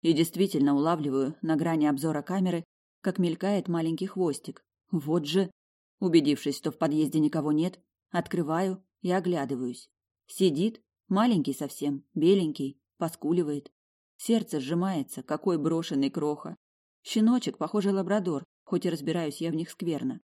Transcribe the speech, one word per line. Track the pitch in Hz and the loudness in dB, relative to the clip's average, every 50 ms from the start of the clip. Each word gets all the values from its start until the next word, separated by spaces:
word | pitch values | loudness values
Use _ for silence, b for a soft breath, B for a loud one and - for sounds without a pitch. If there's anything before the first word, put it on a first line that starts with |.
И | - 165 170 | 2 2 4
действительно | 143 165 160 - 170 196 190 - 156 139 143 143 | 4 2 0 2 0 0 0 2 2 2 2 2
улавливаю | 139 143 160 175 165 147 143 131 135 135 131 156 - - | 2 2 0 0 0 -2 -2 0 0 0 -2 -4 -6 -4
на | 160 160 | -2 0
грани | 147 165 170 165 160 151 | 0 0 0 2 2 2
обзора | 147 143 135 143 160 156 147 143 | 2 0 0 0 -2 -2 -2 -4
камеры, | - 180 196 185 180 175 165 165 _ _ _ _ _ _ _ _ | -4 -2 0 0 0 0 -2 -4 _ _ _ _ _ _ _ _
как | 196 180 - | -4 0 0
мелькает | 180 175 160 - - 196 208 196 - - | 0 0 0 -2 -2 0 0 0 -2 -2
маленький | 170 170 165 160 165 160 185 | -2 -2 0 -2 -2 -4 -6
хвостик. | 196 - 185 185 165 139 - _ - 147 - _ _ _ _ _ _ | -6 -2 -2 0 0 0 -2 _ -14 -16 -16 _ _ _ _ _ _
Вот | - 165 139 143 156 175 147 | -4 -4 -2 0 0 0 0
же! | 143 156 185 196 180 _ _ _ _ _ _ _ _ _ _ | 2 0 0 0 0 _ _ _ _ _ _ _ _ _ _
Убедившись, | - 180 165 170 147 143 147 131 - 147 139 | -2 6 6 6 6 6 2 2 0 -4 -4
что | - - 156 | -2 -4 -6
в | - - | -2 0
подъезде | 165 156 147 151 156 147 151 156 | -2 0 2 2 0 2 2 2
никого | 151 147 - 165 143 151 151 | 2 2 2 0 0 0 2
нет, | 151 165 185 - - _ _ _ _ _ _ | 2 0 0 -4 -8 _ _ _ _ _ _
открываю | - 175 170 - - 185 165 143 160 170 190 190 190 190 _ _ _ _ - | -4 -4 -2 -2 -2 -2 0 0 0 0 0 -2 -4 -6 _ _ _ _ -2
и | 180 | 0
оглядываюсь. | 180 190 170 180 175 160 139 120 139 123 127 123 123 - - _ _ _ _ _ _ _ _ | 0 2 2 0 0 0 -2 -4 -4 -4 -4 -6 -8 -10 -16 _ _ _ _ _ _ _ _
Сидит, | _ - - 185 185 147 143 180 226 226 - _ _ _ _ _ _ | _ -2 2 2 4 4 4 0 -2 -2 -6 _ _ _ _ _ _
маленький | 185 196 226 254 226 175 139 - 135 | 2 2 4 4 4 2 2 0 -2
совсем, | - 151 139 - - 147 143 143 139 - _ _ | -4 -6 -8 -8 -6 -4 -4 -4 -4 -8 _ _
беленький, | 160 147 170 196 202 175 156 147 - 139 135 139 _ _ _ _ _ | 2 4 4 4 4 2 -2 -4 -4 -6 -8 -8 _ _ _ _ _
поскуливает. | - 160 - - - 151 170 175 170 147 147 143 139 - _ _ _ _ _ _ _ _ _ | -6 -6 -6 -6 -2 0 0 0 0 0 -4 -6 -8 -12 _ _ _ _ _ _ _ _ _
Сердце | _ - - 226 226 226 - - 151 | _ 0 2 2 2 2 0 -4 -4
сжимается, | 131 131 160 170 180 190 190 156 135 - - - 131 | -2 -2 -2 0 0 0 -2 -2 -4 -6 -10 -16 -6
какой | - 151 151 - 196 175 160 | -6 -6 -2 0 0 0 2
брошенный | 143 160 165 165 165 - 160 139 139 139 | 0 0 0 0 -2 -2 0 0 0 0
кроха. | 135 175 151 147 147 151 - - - _ _ _ _ _ _ _ _ _ _ | 0 -2 -2 -2 -2 -4 -8 -14 -16 _ _ _ _ _ _ _ _ _ _
Щеночек, | - - 220 214 226 247 247 - - - - | -2 0 4 4 4 4 2 0 -4 -6 -4
похоже, | 151 160 - 208 185 202 196 | -6 -2 -2 0 0 2 0
лабрадор, | 196 190 170 202 214 185 180 160 139 135 _ _ _ _ | 0 0 0 0 0 0 0 -4 -4 -6 _ _ _ _
хоть | - - 175 - | -4 -4 -2 0
и | 180 | -2
разбираюсь | 165 160 143 151 160 175 165 147 143 - | -4 -2 -4 -4 -2 -2 -2 -4 -4 -4
я | 165 165 | -4 -4
в | 151 | -2
них | 160 165 - | -2 -4 -6
скверно. | - _ - 170 160 139 123 131 127 - _ | -6 _ -4 -2 -2 -2 -2 -4 -6 -6 _